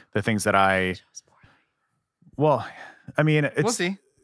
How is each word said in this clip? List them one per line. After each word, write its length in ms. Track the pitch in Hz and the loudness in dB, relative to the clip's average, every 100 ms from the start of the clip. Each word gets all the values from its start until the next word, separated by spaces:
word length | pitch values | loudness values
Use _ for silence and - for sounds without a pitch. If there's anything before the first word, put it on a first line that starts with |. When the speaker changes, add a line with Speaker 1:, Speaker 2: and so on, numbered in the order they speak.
| - | -10
Speaker 1:
the 80 | 104 | -6
things 220 | 104 107 | -2 -2
that 100 | 104 | 2
I, 400 | 98 95 95 92 87 _ - _ _ _ _ _ _ _ _ _ _ _ - | 4 4 2 0 -6 _ -20 _ _ _ _ _ _ _ _ _ _ _ -2
well, 280 | 151 131 - - - - - - | 0 0 -2 -16 -20 -20 -12 -2
I 40 | |
mean, 220 | 156 151 | 2 2
it's, 180 | 143 - | 0 0
Speaker 2:
We'll 100 | 185 | -2
see. 260 | 226 175 196 _ _ | 0 -4 -6 _ _